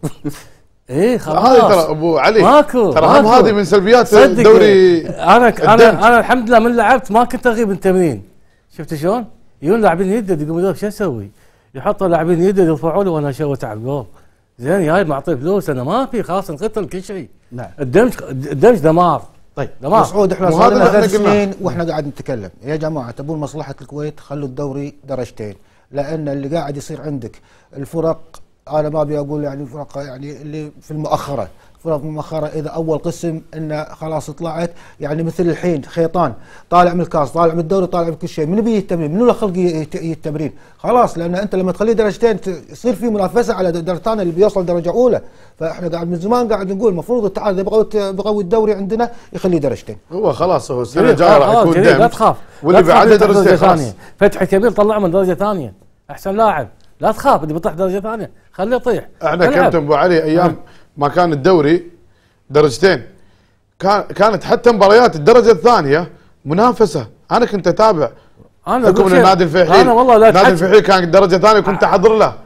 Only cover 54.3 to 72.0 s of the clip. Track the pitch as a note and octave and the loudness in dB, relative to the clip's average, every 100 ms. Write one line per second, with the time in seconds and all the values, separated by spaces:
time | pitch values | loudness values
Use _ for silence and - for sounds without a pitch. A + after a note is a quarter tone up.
54.3 | - F#3+ G3 A3+ G#3 G#3 G#3+ F#3 F#3 F#3 | 0 0 0 0 2 0 0 0 0 0
55.3 | E3+ G3+ G3 A#2 - _ _ - D3 G3 | -2 -4 -4 -8 -14 _ _ -20 -12 -8
56.3 | G3+ A3 D#3+ A2 - - _ E3 - C#4 | 0 0 0 -6 -14 -20 _ -4 -2 0
57.3 | G3 D#3 D#3 G3+ D#3 F#3+ G3 G#3+ A3+ E3+ | 0 -2 -6 -6 -4 -4 -4 -8 -10 -12
58.3 | - _ - G#3 B3 B3 F3 - - D#3 | -16 _ -10 -4 -4 -2 -4 -6 -6 -4
59.3 | F3 F3 C#4+ A#3+ E3+ D3 D3 F3+ E3 D#3 | 0 2 2 2 0 0 2 2 2 2
60.3 | E3 F3 E3 - - _ - C#3+ E3+ F3 | 2 0 -2 -10 -20 _ -4 -2 0 0
61.3 | C#3+ C3 F3 C#3+ F3 - - _ _ _ | 0 2 2 2 0 -2 -18 _ _ _
62.3 | _ _ C#3 D3+ - F#3+ C#3+ G#2+ _ _ | _ _ 0 2 2 0 0 -4 _ _
63.3 | _ _ _ _ _ F#3 G#3 - - G#3+ | _ _ _ _ _ -2 0 -2 0 0
64.3 | F#3 - A#3 A#3+ A3 G3 A3 A#3 D#3 D3 | 0 -2 0 2 4 6 6 4 2 4
65.3 | A#3+ A3+ F#3 A3+ A3 C#3+ D3+ F3 - _ | 6 6 4 4 2 2 0 -2 -12 _
66.3 | _ C3+ F3 B3 A#3 G#3 D3+ G#2+ _ _ | _ -6 0 0 2 0 0 -8 _ _
67.3 | G3+ A#3 G3 F3 F3 A3 E3 C3 - _ | -2 0 0 -2 2 2 2 -4 -6 _
68.3 | _ _ _ - B3 A3 F#3 F#3+ F3+ F#3 | _ _ _ -6 0 2 2 4 4 4
69.3 | F#3 F3 F3 D#3+ G3 B3+ A3+ B3+ A3 A3 | 4 2 2 4 6 6 4 6 6 6
70.3 | F#3 B3 E3 F#3 G#3 G3 F#3+ E3+ F#3+ G3 | 6 4 4 4 4 4 2 4 4 4
71.3 | F#3 G#3 G#3+ F#3+ F3+ G3 F#3 | 4 4 4 2 0 0 2